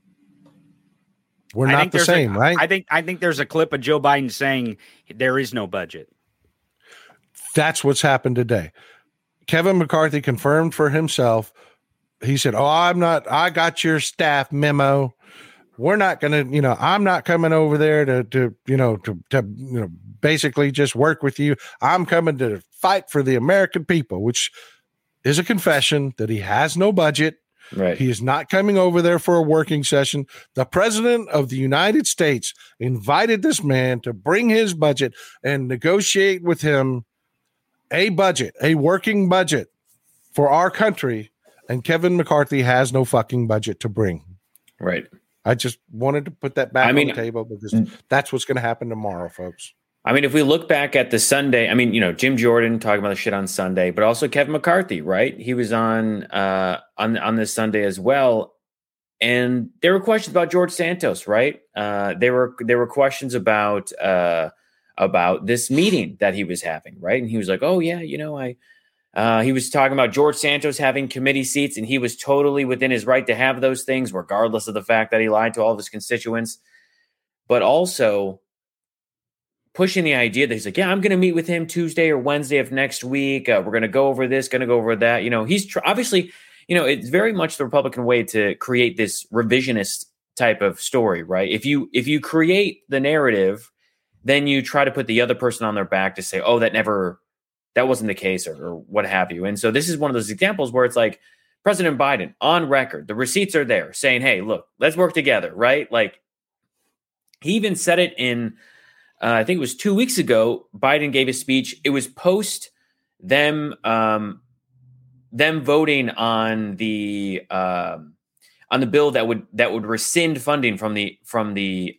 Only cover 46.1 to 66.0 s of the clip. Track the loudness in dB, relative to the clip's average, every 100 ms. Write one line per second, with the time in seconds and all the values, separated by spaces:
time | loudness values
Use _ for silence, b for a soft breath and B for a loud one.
46.1 | -2 -6 -8 -6 -4 -2 2 4 4 2
47.1 | -2 -6 -6 -8 -10 -2 0 0 B -2
48.1 | 0 0 -4 -4 -4 -2 -4 -8 -8 -8
49.1 | -8 -10 -10 -14 -14 -20 _ _ _ 0
50.1 | 2 2 2 2 2 2 0 2 0 2
51.1 | 2 2 2 4 2 4 2 2 2 0
52.1 | 0 0 2 4 4 2 0 0 0 0
53.1 | -4 -4 -4 -4 -4 -2 0 0 2 2
54.1 | 2 0 0 -2 -2 0 0 0 -6 -2
55.1 | 0 0 -2 -4 -2 -2 0 0 0 -2
56.1 | -4 -6 -4 -2 0 -2 -4 -8 -6 -2
57.1 | -2 -2 -2 -2 -2 -2 0 -2 -2 0
58.1 | 2 2 0 -2 _ _ _ _ _ _
59.1 | -2 0 2 2 -2 -4 _ 2 2 2
60.1 | 0 0 -2 0 0 0 -2 -4 -2 -2
61.1 | -4 0 0 0 -2 _ -6 -4 -2 -4
62.1 | -2 -2 0 -2 -4 -2 0 0 0 -2
63.1 | -2 -6 -4 0 0 0 -2 -6 -6 -2
64.1 | 0 0 -2 -4 -8 _ _ _ -4 0
65.1 | 2 2 0 0 -2 0 0 2 2